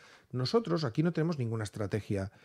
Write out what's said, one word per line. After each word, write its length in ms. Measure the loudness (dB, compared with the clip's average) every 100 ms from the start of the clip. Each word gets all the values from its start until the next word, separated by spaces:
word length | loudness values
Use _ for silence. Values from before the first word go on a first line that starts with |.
| -20 -20 _
Nosotros 540 | -4 2 2 2 2 2
aquí 180 | 2
no 80 | 2
tenemos 260 | 2 0 0
ninguna 280 | -2 -2 -4
estrategia 680 | -4 -2 -2 0 -2 -2 -8